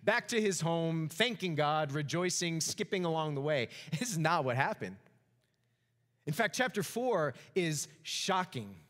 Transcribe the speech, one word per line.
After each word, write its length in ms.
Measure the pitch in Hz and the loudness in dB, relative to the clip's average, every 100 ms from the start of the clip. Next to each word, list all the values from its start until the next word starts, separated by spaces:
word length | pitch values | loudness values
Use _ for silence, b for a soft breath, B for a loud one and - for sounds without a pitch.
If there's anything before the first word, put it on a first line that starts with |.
back 240 | - 233 233 | 4 2 2
to 120 | 233 | 0
his 180 | 214 175 | 2 0
home, 500 | 160 165 165 165 160 | 0 2 2 0 -2
thanking 440 | - 233 208 180 | 0 0 2 -4
God, 380 | 151 147 156 151 | 2 2 2 0
rejoicing, 680 | 139 147 165 180 - 175 165 | -2 -2 -2 0 0 -2 -2
skipping 460 | - - 208 196 175 | -2 -4 -2 0 0
along 300 | 160 156 143 | 0 0 -2
the 60 | |
way." 260 | 143 151 117 | 0 0 0
<laughs> 180 | - - | -6 -6
This 180 | 151 247 | -4 -2
is 80 | 170 | 2
not 260 | 156 170 131 | 2 4 2
what 100 | 120 | 2
happened. 420 | 151 - 98 98 - _ _ _ _ _ _ _ _ _ _ _ - | 2 0 -6 -8 -18 _ _ _ _ _ _ _ _ _ _ _ -8
In 80 | |
fact, 220 | 151 151 - | 0 0 2
chapter 260 | 254 208 | 0 0
four 540 | 175 220 254 208 151 B B | -4 -2 0 2 0 B B
is 340 | - 170 151 - - | 0 0 -2 -6 -12
shocking. 720 | - - - 185 180 131 101 95 76 | -8 -4 0 0 0 -6 -10 -14 -20